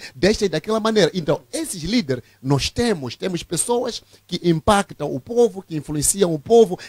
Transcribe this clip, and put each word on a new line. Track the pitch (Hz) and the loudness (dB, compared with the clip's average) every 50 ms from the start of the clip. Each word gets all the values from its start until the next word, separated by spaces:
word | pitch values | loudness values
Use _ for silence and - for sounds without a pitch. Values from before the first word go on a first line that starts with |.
| - - - | -4 -12 -4
desta | 127 143 190 214 - 214 | 0 0 0 2 0 -2
e | 190 | -2
daquela | 160 156 - 208 220 226 | -2 -4 -4 -2 -2 0
maneira. | 214 220 220 214 - 220 - | 0 2 4 4 4 4 2
Então, | 185 156 156 147 - - _ | -2 -2 -2 -2 -2 -4 _
esses | - 302 330 - - 175 143 | -8 -8 -8 -8 -8 -8 -4
líderes, | 175 226 247 180 131 127 123 - _ _ _ | -2 -2 0 0 -2 -4 -6 -8 _ _ _
nós | - 131 143 131 - - | -2 0 0 0 0 -2
temos, | - - 240 240 202 156 135 120 - | -2 -2 0 0 -2 -2 -6 -10 -8
temos | - 190 190 175 165 | -6 -6 -4 -4 -6
pessoas | - - 170 156 - - 240 233 - 247 - - - _ _ _ _ | -6 -6 -6 -4 -2 -2 -2 -2 -2 -4 -8 -10 -14 _ _ _ _
que | - - - - | -10 -8 -2 0
impactam | 175 165 156 - - 208 202 196 - 151 - 147 147 143 | 2 2 2 2 2 2 2 0 -4 -8 -10 -8 -6 -6
o | 131 | -8
povo, | - - 240 240 240 220 180 190 | -8 -2 2 2 2 2 0 -4
que | 185 - 165 | -10 -8 -8
influenciam | 151 - - 151 151 135 - - 196 185 175 160 | -8 -6 -6 -4 -2 -2 -2 2 2 2 0 0
o | 147 | -2
povo | - - 226 233 226 170 180 - - | 0 4 6 6 6 6 2 -4 -10